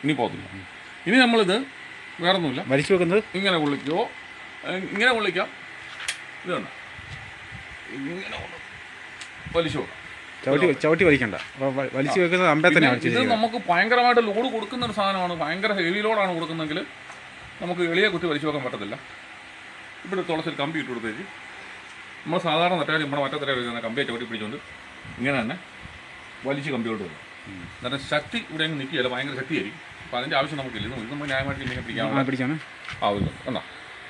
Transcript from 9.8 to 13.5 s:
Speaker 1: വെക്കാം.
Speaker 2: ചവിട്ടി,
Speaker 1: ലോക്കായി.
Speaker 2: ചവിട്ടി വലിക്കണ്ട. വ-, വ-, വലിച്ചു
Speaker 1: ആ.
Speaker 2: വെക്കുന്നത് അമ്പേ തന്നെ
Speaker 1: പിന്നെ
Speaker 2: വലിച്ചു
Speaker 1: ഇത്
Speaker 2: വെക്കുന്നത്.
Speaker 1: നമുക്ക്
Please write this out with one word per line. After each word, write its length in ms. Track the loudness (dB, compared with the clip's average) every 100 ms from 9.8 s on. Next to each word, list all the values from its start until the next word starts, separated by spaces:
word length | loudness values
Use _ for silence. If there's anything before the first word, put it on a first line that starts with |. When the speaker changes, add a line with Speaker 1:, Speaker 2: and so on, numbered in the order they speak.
Speaker 1:
വെക്കാം. 160 | -4 -10 -14 -16 -16 -4
Speaker 2:
ചവിട്ടി, 220 | 2 6 6
Speaker 1:
ലോക്കായി. 140 | 4
Speaker 2:
ചവിട്ടി 220 | 4 6 8
വലിക്കണ്ട. 280 | 6 4 -4 -8 -4
വ-, 120 | -2 0
വ-, 140 | -2 -2
വലിച്ചു 200 | 2 4
Speaker 1:
ആ. 40 |
Speaker 2:
വെക്കുന്നത് 260 | 4 6 6
അമ്പേ 140 | 8 8
തന്നെ 80 | 8
Speaker 1:
പിന്നെ 120 | 6
Speaker 2:
വലിച്ചു 160 | 6 4
Speaker 1:
ഇത് 60 |
Speaker 2:
വെക്കുന്നത്. 220 | 4 4 4
Speaker 1:
നമുക്ക് 220 | 2